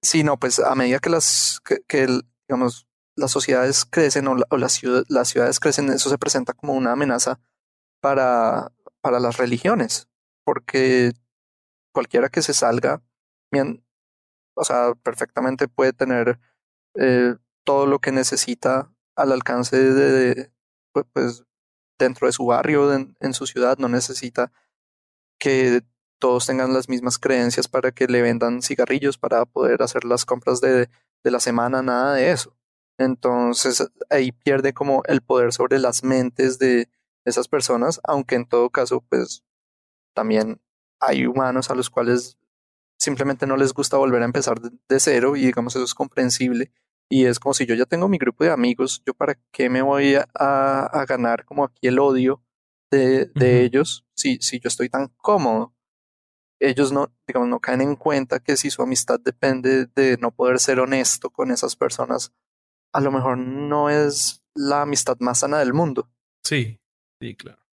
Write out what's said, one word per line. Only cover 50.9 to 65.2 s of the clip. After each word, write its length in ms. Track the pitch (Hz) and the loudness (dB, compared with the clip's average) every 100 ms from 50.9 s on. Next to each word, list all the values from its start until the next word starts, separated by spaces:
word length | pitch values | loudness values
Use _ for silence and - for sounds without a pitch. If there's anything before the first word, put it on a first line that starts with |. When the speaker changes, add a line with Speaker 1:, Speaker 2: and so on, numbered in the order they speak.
| 151 135 | -4 -2
Speaker 1:
ganar 400 | 131 120 117 - | -2 -2 -2 -4
como 180 | 143 | -4
aquí 240 | 139 _ 127 | -4 _ 0
el 100 | 127 | 2
odio 440 | 139 131 131 135 _ _ _ _ _ | 2 2 0 -2 _ _ _ _ _
de, 360 | 139 131 131 - | 2 4 2 0
de 280 | 151 127 123 | 2 4 6
Speaker 2:
Ujú. 80 | 123 | 4
Speaker 1:
ellos 400 | 127 160 - _ - | 2 0 -4 _ -6
si, 220 | 139 123 | -2 -2
si 180 | - 127 | -4 -4
yo 80 | 120 | -6
estoy 220 | - 127 | -4 -4
tan 180 | 139 135 _ | -4 -6 _
cómodo? 560 | - 208 131 110 233 _ _ _ _ _ _ _ _ _ | 0 2 2 0 -4 _ _ _ _ _ _ _ _ _
Ellos 320 | 135 127 139 | 0 2 0
no, 200 | 139 143 _ - | 0 -4 _ -6
digamos, 220 | 131 120 | -4 -2
no 140 | 120 | -2
caen 200 | - 127 | -2 -2
en 140 | 139 143 | -2 -2
cuenta 440 | - 143 131 135 | -2 -2 -2 -6
que 180 | - 139 | -2 -2
si 120 | 143 | -2
su 120 | - | -4
amistad 380 | 127 127 - 120 | -2 -2 0 -2
depende 640 | - - 139 131 127 135 123 - | -2 -2 -2 0 2 0 0 0
de 220 | 135 120 | 2 2
no 140 | 120 | -2
poder 280 | - 127 127 | 0 0 2
ser 200 | - 127 | 2 2
honesto 480 | 131 135 123 - 139 | 2 0 -2 -4 -6
con 220 | - 127 | -6 -4
esas 240 | 123 135 - | -2 -4 -2
personas, 560 | 139 - 123 123 - _ _ _ _ _ _ | -4 -4 -6 -4 -6 _ _ _ _ _ _
a 60 | 143 | -2
lo 120 | 139 | 0
mejor 260 | 135 127 127 | 0 -2 -2
no 520 | 127 135 147 147 147 | -6 -8 -4 0 0
es 540 | 147 147 139 - - _ | 2 0 0 -4 -6 _
la 280 | - 139 143 | -6 -2 -2
amistad 340 | 147 143 - | 0 -2 -2
más 200 | 123 | -2